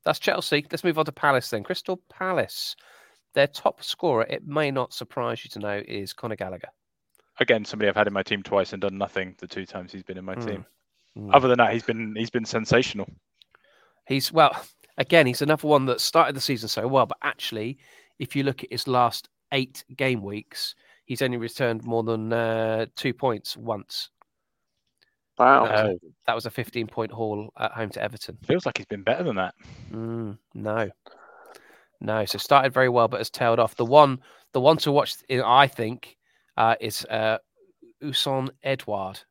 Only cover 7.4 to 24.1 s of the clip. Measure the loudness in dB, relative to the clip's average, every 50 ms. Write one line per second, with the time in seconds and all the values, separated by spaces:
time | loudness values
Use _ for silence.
7.4 | 0 0 0 0 0 -6 -6 -2 -2 0 2 2 2 2 0 -4 -2 -2 -4 -6
8.4 | -4 0 0 0 0 0 -4 -4 -4 -4 -4 -4 -6 -4 -4 -6 -6 -6 -10 _
9.4 | -16 -12 -10 -12 -12 -10 -12 -14 -14 -12 -14 -16 -14 -12 -14 -12 -10 -10 -10 -8
10.4 | -8 -8 -8 -10 -12 _ _ _ _ _ _ _ _ _ _ -14 -4 4 4 6
11.4 | 6 6 4 6 4 4 2 -2 -2 -4 -4 -4 -4 -8 -6 -6 -6 -4 -2 -4
12.4 | -4 -2 -4 -4 -2 2 2 2 2 2 -4 -8 -10 -10 -12 _ _ _ _ _
13.4 | _ _ _ _ _ _ _ _ _ _ _ _ _ -2 -2 -2 -2 0 4 6
14.4 | 6 6 4 0 -12 -14 _ _ _ _ _ -6 -2 6 6 6 6 6 4 0
15.4 | 2 2 2 2 4 4 4 4 6 2 0 0 -2 2 4 4 4 4 2 -4
16.4 | -2 -4 -4 -4 -4 -6 -4 -2 -2 2 4 2 2 2 0 _ -4 -6 -6 -4
17.4 | -8 -8 -6 -6 -6 -8 -8 _ _ _ -20 -20 _ _ _ _ -12 -6 -4 -2
18.4 | -2 -2 -2 -4 -10 -10 -8 -6 -4 0 2 4 4 2 0 -4 -12 _ _ _
19.4 | _ _ -2 -2 -2 -2 _ -20 -20 _ -6 -2 0 0 0 -2 -4 -8 -10 -10
20.4 | -12 _ -12 -10 -10 -10 -10 _ _ _ _ _ _ _ -4 -2 -2 -2 -2 -2
21.4 | -6 -8 -4 -2 -2 0 0 -2 -4 -2 -2 0 0 0 -2 -2 -2 -2 -2 0
22.4 | 0 0 0 0 0 0 0 -2 -4 -6 _ -6 -4 -4 -4 0 -2 -2 -2 -2
23.4 | _ -12 -12 -10 -6 -6 -6 -6 -6 _ -10 -10 -10 -10